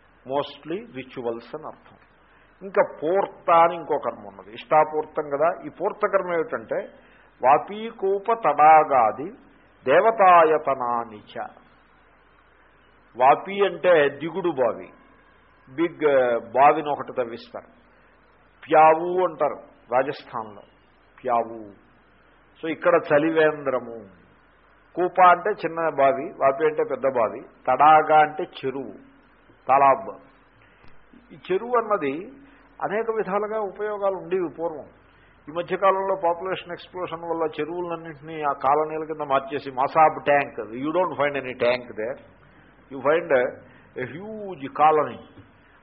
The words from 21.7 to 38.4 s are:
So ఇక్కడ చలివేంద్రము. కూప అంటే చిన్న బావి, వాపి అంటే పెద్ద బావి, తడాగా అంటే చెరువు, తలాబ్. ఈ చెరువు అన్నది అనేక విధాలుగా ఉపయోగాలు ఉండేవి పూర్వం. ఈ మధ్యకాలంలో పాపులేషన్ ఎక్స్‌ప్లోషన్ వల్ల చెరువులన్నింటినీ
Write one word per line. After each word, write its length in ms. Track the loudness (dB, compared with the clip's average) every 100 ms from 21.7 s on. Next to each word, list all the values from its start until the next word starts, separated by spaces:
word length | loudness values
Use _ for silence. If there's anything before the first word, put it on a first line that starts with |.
| -20 _ _ _ _ _ _ _ _
So 80 | -8
ఇక్కడ 320 | -4 0 0 2
చలివేంద్రము. 960 | 2 2 2 2 0 -4 -4 -6 -14 -18 -20 _ _ _ _ _ _ _ -4
కూప 260 | -2 6
అంటే 280 | 6 6 0
చిన్న 400 | -6 -6 -4 -2
బావి, 400 | 2 2 2 -6
వాపి 360 | -2 0 2 0
అంటే 180 | 0 -4
పెద్ద 120 | -2
బావి, 380 | -2 0 -2 -4
తడాగా 800 | -16 _ -2 4 6 6 6 4
అంటే 220 | 4 -2
చెరువు, 500 | -10 -10 -8 -8 -10 -16 -20 _ _ _ _ _ 0
తలాబ్. 500 | 4 4 4 -2 -16 -20 _ _ _ _ _ -20 -20 _ -20 _
ఈ 40 | -16 -6
చెరువు 260 | -4 -2 -2
అన్నది 540 | 0 -2 -2 -6 -12 -18 -20 -20 _ -10
అనేక 280 | -6 -4 -2
విధాలుగా 480 | -4 -4 -4 -4 -6
ఉపయోగాలు 560 | -8 -8 -8 -4 -4 -4
ఉండేవి 320 | -4 -4 -4 -6
పూర్వం. 260 | -8 -8 -16 _ _ _ _ _ -12
ఈ 20 |
మధ్యకాలంలో 640 | -10 -8 0 0 0 -2 -2
పాపులేషన్ 560 | -2 -2 -6 -8 -10
ఎక్స్‌ప్లోషన్ 480 | -16 -14 -12 -10 -10
వల్ల 300 | -8 -4 -4 -4
చెరువులన్నింటినీ 800 | -8 -8 -8 -10 -12 -16 -14 -6